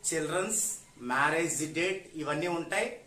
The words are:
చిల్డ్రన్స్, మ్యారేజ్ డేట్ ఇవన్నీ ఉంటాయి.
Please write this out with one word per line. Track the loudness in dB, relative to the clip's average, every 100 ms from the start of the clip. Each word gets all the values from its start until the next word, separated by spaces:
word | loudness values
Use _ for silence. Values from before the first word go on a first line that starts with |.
| -2
చిల్డ్రన్స్, | -2 0 0 0 0 -2 -4 -12 -10
మ్యారేజ్ | -2 4 4 4 2 0 -2
డేట్ | 0 0 0 -6
ఇవన్నీ | -6 -2 0 0
ఉంటాయి. | 0 0 0 0 -4